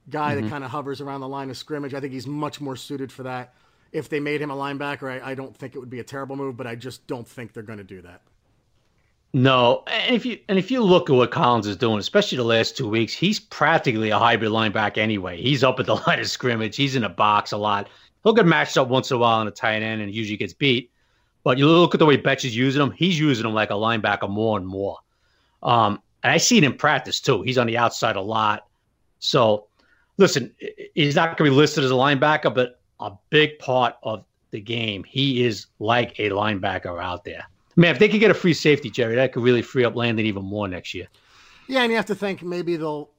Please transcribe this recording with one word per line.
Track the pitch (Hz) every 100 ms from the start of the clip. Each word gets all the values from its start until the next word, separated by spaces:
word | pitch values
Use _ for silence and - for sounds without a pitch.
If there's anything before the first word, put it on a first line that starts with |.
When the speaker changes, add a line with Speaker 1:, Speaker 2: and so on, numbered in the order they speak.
| -
Speaker 1:
guy | 151 147 143
Speaker 2:
Mm-hmm. |
Speaker 1:
that | 107
kinda | 143 131
hovers | 147 139 139
around | 139 135
the | 131
line | 139 135
of | 120
scrimmage. | - 151 143
I | 139
think | 139
he's | 131 117
much | 147 151 143
more | 143 127
suited | - 143 131
for | -
that. | 131 127 120 _ _ _ _
If | 160 143
they | 151
made | 147 147
him | 147
a | 139
linebacker, | 139 139 143 139 135 127
I, | 127
I |
don't | 131 135 -
think | 135
it | 139
would | 123
be | 123
a |
terrible | 113 139 135 139
move, | 139 120
but | 123
I | 120
just | 127 120 -
don't | 135 117
think | - 117
they're | -
gonna | 107 107
do | 95 95
that. | 87 90 _ _ _ _ _ _ _ _ _ _ _
Speaker 2:
No, | 135 131 131 120 131 -
and | 226 190
if | 233
you, | 254 220 -
and | 190
if | 185
you | 254
look | 208 180 180
at | 127
what | 120
Collins | - 123 120 101
is | 98
doing, | 117 107
especially | 95 202 202 139
the |
last | 117 113 113 -
two | 120
weeks, | 110 110
he's | - 175 214
practically | - - 151 165 151 110 110
a | 104
hybrid | 117 117 107
linebacker | 110 110 107 104 113
anyway. | 107 104 90 87
He's | 110 139
up | 127 127
at | 123
the | 110
<laughs> | -
line | 151
of | 110
scrimmage. | - 127 113 110 -
He's | 139 131
in |
the | 104
box | 87 107 104 -
a | 107
lot. | 104 101 101 - _ _
He'll | 214
get | 233 175
matched | 156 147 165
up | 131
once | 131 -
in | 123
a |
while | 117 113
on | 107
a |
tight | - 117 107
end | 110 110
and | 104
usually | 104 107 107
gets | 98
beat. | - 143 123 - _ _ _ _ _
But | - 127
you | 143
look | 165 170
at | -
the | 160
way | 131
Betch | 143 135
is | 131 113
using | 131 135
him, | 139
he's | 98 170 165
using | 151 120 113
him |
like | 107 107
a |
linebacker | 104 110 113 104 101 98
more | 101 113 104
and | 92
more. | 95 98 82 _ _ _ _ _ _
Um, | - 120 107 101 - _
and | -
I | 160
see | - 240
it |
in | 143
practice, | - 147 139 - -
too. | - 113
He's | 113 127
on | 117
the | 113
outside | 117 - 117 101
a |
lot. | 98 110 107 107 - _ _ _ _ _
So, | - 143 113 104 - _ _ _ _ -
listen, | 190 - 113 -
i-, | - - -
he's | - 143
not | 147 165 165
gonna | 156
be | 135
listed | 151 160
as | 135
a |
linebacker, | 127 135 139 151 151 156
but | 120 123 - _ _
a | 107 98 _
big | 151 151 151
part | - 127 120 -
of | 113 107 - _ _
the | 117
game, | 104 117 113 101
he | 85 135 139 123
is | 123 104 - _
like | 107 120 117 -
a | 107
linebacker | 98 107 101 98 92 95 85
out | 90 90
there. | - 85 - _ _ -
Man, | 170
if | 135
they | 208
could | 208
get | 214
a |
free | 170 185
safety, | 147 160 143 117
Jerry, | 113 113
that | 117 131
could | 127
really | 120 120
free | 110 135
up | 117
Landon | 110 117 110 110
even | 98
more | 95 104 101
next | 90 -
year. | 92 87 _ _ _ _ - -
Speaker 1:
Yeah, | 262
and | 240
you | 226
have | 214
to | 196
think | 202 180
maybe | 175 175 170 170
they'll, | 156 151 147